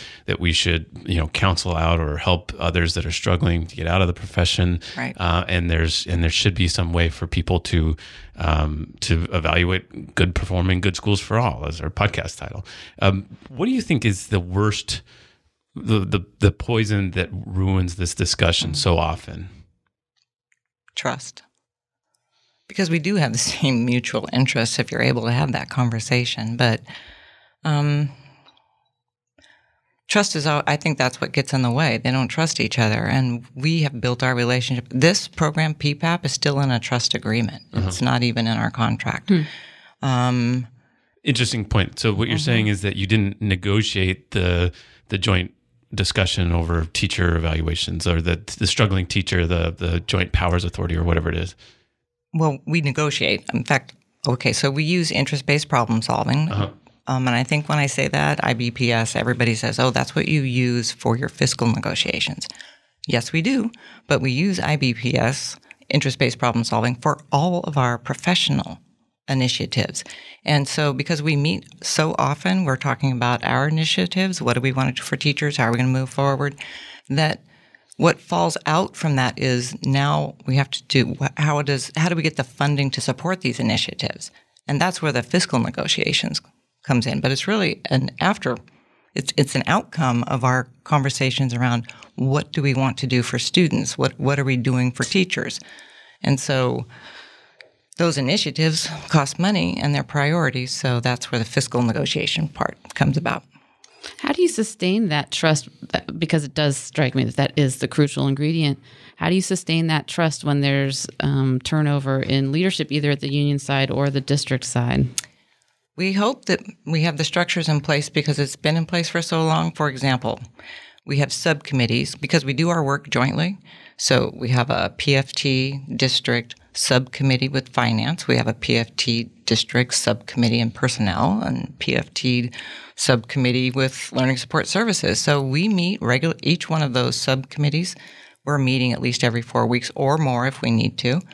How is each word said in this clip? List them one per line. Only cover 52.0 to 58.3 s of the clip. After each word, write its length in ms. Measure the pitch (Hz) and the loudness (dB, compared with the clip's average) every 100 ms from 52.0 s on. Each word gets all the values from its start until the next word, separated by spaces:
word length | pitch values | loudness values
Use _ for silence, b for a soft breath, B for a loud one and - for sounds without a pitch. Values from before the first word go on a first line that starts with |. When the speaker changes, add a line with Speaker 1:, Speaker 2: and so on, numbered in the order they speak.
| _ _ _ | _ _ _
Speaker 2:
Well, 240 | 160 160 135 - | 0 0 0 -2
we 140 | 165 | -2
negotiate. 640 | 143 131 151 - - 101 - | 0 0 0 2 0 0 -2
In 100 | 120 | -4
fact, 320 | 120 139 - - _ _ 139 | 0 0 -2 -20 _ _ -4
okay, 260 | 127 123 | 0 0
so 180 | 113 139 | 0 0
we 140 | 139 | 0
use 280 | 156 180 160 | 0 0 0
interest-based 560 | 110 135 143 135 147 - | 0 -2 -2 0 0 2
problem 340 | 131 113 113 | 0 2 0
solving. 480 | - 117 - 135 160 | 0 -2 0 0 0
Speaker 1:
Uh-huh. 200 | 101 98 - _ _ - | 0 -2 -6 _ _ -4
Speaker 2:
Um, 200 | 131 127 | 0 2
and 100 | 120 | 0
I 80 | |
think 240 | 131 151 147 | 0 -2 0
when 100 | 151 | 0
I 80 | 139 | 0
say 220 | - 139 | 0 0
that, 340 | 143 147 | 0 0